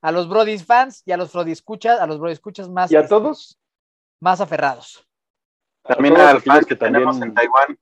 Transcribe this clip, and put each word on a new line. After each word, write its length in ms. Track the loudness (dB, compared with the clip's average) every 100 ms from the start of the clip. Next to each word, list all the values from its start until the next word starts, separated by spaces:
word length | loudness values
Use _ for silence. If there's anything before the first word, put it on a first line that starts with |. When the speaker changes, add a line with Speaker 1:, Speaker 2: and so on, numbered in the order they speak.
Speaker 1:
a 120 | -4
los 160 | -4 -2
Brodis 360 | -2 -2 -4
fans 380 | 0 0 0 -6
y 80 | -8
a 40 | -6
los 120 | -6
Brody 180 | -8 -8
escuchas, 480 | -8 _ -8 -2 -2
a 60 | -2
los 120 | -6
Brody 140 | -10
escuchas 380 | -10 -16 -18 -12
más, 200 | -6 0
Speaker 2:
¿Y 60 | 0
a 40 |
Speaker 1:
este, 80 | 2
Speaker 2:
todos? 480 | 0 0 -8 -16 _ _ _ _ _ _ _
Speaker 1:
más 200 | -4 -4
aferrados. 680 | -4 -4 -6 -6 -16 -20 _ _ _ _ _ _ _ _
Speaker 3:
También 320 | -4 0 4
Speaker 2:
A 20 | 6
todos 120 | 6
Speaker 3:
al 60 | 4
Speaker 2:
aquellos 160 | 4 4
Speaker 3:
fan 80 |
Speaker 2:
que 20 | 4
Speaker 3:
que 80 | -2
tenemos 420 | 0 0 0 -4
Speaker 2:
también 120 | -4
Speaker 3:
en 40 |
Taiwán. 440 | -2 0 2 0 -4